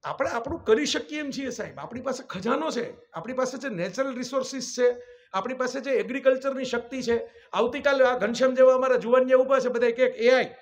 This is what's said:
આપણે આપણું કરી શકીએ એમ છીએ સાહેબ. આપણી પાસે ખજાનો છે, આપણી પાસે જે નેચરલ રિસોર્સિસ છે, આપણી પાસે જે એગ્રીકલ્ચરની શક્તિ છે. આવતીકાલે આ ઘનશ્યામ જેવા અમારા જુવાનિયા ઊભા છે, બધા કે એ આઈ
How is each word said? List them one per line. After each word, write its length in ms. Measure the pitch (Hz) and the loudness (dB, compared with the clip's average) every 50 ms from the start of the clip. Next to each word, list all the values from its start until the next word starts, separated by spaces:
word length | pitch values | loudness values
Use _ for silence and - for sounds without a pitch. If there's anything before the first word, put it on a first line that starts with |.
| _ | _
આપણે 260 | 147 147 - 277 262 | -8 -4 -4 -4 -2
આપણું 320 | - 233 233 269 302 - - | -2 -4 -4 -6 -8 -8 2
કરી 260 | - 220 220 294 - | 2 2 2 4 0
શકીએ 280 | - 302 - - 294 302 | -2 -4 -6 -6 -8 -8
એમ 120 | 302 285 | -8 -8
છીએ 200 | 233 226 277 254 | -8 -8 -8 -8
સાહેબ. 280 | - - 202 160 - - | -8 -8 -10 -12 -10 -14
આપણી 260 | 143 165 226 247 254 269 | -14 -12 -12 -10 -8 -8
પાસે 140 | 254 254 262 | -8 -8 -10
ખજાનો 440 | - - 185 190 226 262 277 311 320 | -12 -12 -6 -2 -2 -2 -2 -2 -4
છે, 140 | 269 226 - - - - - _ _ | -4 -6 -6 -8 -12 -18 -20 _ _
આપણી 260 | 165 165 220 262 254 | -12 -10 -8 -4 -4
પાસે 160 | 262 254 262 262 | -4 -4 -4 -8
જે 120 | 233 277 | -8 -8
નેચરલ 440 | 220 170 170 190 180 - 269 269 254 | -6 -4 -6 -6 -4 -4 -4 -4 -4
રિસોર્સિસ 540 | 233 254 - 247 262 254 - - 269 - - - | -8 -8 -4 -4 -4 -4 -4 -8 -10 -10 -8 -4
છે, 120 | - 247 247 247 247 - - - _ _ _ - | 0 0 0 0 0 -8 -20 -20 _ _ _ -6
આપણી 260 | 190 196 254 254 254 | -4 -4 -4 -4 -4
પાસે 160 | 254 247 247 277 | -4 -4 -4 -6
જે 100 | 226 269 269 226 | -4 0 0 0
એગ્રીકલ્ચરની 720 | - 190 247 269 254 269 262 262 262 277 269 262 254 - - | 0 -2 -6 0 2 2 2 2 0 -4 -4 -4 -6 -4 -4
શક્તિ 280 | 233 240 240 269 262 - | -4 -6 -6 -10 -8 -2
છે. 140 | 226 233 226 - - _ - - _ - | -2 -2 -2 -2 -6 _ -20 -18 _ -2
આવતીકાલે 500 | 180 220 247 247 285 277 285 277 269 262 | 0 0 0 0 0 0 2 2 4 4
આ 140 | 247 247 254 | 2 2 2
ઘનશ્યામ 360 | 196 214 240 233 254 262 254 | -2 -2 0 2 2 2 4
જેવા 200 | 247 262 254 254 | 6 8 8 8
અમારા 280 | 254 254 262 254 226 180 | 6 4 2 2 2 2
જુવાનિયા 380 | 220 240 254 254 254 262 254 262 | 4 4 4 6 6 6 6 6
ઊભા 160 | 262 277 262 | 6 4 2
છે, 100 | 254 247 | 2 0
બધા 280 | 247 240 247 240 233 233 | 0 2 2 2 2 2
કે 80 | 262 240 - - 226 | 2 0 2 2 4
એ 60 | 233 | 4
આઈ 180 | 262 254 220 - - - | 6 4 2 -2 -6 -18